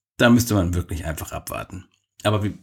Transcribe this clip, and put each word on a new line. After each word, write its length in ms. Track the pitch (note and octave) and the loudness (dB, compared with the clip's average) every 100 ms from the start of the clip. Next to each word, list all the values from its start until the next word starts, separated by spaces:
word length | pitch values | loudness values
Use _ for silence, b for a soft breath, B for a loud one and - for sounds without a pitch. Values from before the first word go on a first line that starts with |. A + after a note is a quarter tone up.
| _ - | _ 2
da 120 | B2 | 4
müsste 240 | A#2+ - | 6 4
man 200 | G#2 F2 | 2 2
wirklich 300 | F2 - D#2+ | -2 -4 -8
einfach 260 | E2 D#2 F#2+ | -8 -10 -10
abwarten. 560 | D#2 - A1 - F#2 - _ _ _ | -12 -10 -10 -10 -14 -18 _ _ _
Aber 180 | G#2+ G#2+ | -2 0
wie, 160 | G#2 - | -2 -6